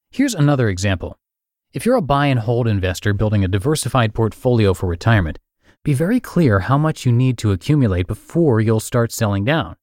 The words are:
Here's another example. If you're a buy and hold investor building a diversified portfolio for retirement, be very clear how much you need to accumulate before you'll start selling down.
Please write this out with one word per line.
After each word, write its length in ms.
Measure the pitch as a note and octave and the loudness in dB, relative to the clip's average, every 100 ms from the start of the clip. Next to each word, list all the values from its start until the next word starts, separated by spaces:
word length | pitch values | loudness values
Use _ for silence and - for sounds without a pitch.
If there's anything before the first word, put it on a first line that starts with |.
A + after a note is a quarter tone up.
| _ | _
Here's 240 | - C#4 F#3+ | -2 -2 2
another 340 | D3 C#3 A2+ | 2 2 0
example. 480 | F2+ G2+ F#2 - - _ _ _ _ _ | -2 -2 -4 -6 -14 _ _ _ _ _
If 120 | D3 A3+ | -6 0
you're 120 | B3+ | 0
a 40 | |
buy 260 | C#3 C#3 C#3+ | 0 0 2
and 120 | B2+ | 0
hold 280 | G#2+ A#2+ A#2 | 0 0 0
investor 440 | G2 F#2 F2+ G#2 | 0 -2 -2 -2
building 320 | G2+ G#2+ G#2 | 0 0 2
a 60 | F#2 | 0
diversified 640 | G2 C3+ D#3 - C3 A2+ | 0 -2 -2 0 0 0
portfolio 600 | - A2 - B2+ A#2+ G2+ | 0 -2 -2 0 2 2
for 140 | F#2 F#2+ | 0 -2
retirement, 520 | E2+ - A2 E2 - _ _ _ _ | -2 2 2 0 -6 _ _ _ _
be 100 | - | -2
very 280 | C3+ E3+ B3 | -2 0 -2
clear 380 | - F3 D3 G2 | -2 0 2 2
how 180 | F#2+ C#3 | 2 0
much 280 | D#3 - B2+ | 0 -2 0
you 60 | |
need 260 | A#2 C3 A#2+ | 2 2 0
to 120 | G#2+ | -2
accumulate 560 | F#2+ - D3+ A#2 F2+ F#2 | -2 0 2 2 0 -2
before 540 | G#2+ - E3+ D#3+ A2 | -6 -6 0 2 2
you'll 180 | A2 A2 | 2 0
start 320 | - B2 A#2 | 0 -2 -2
selling 320 | - G#2+ G2 | -2 -2 -2
down. 320 | G#2 D#3 E2+ - | -2 -2 -4 -12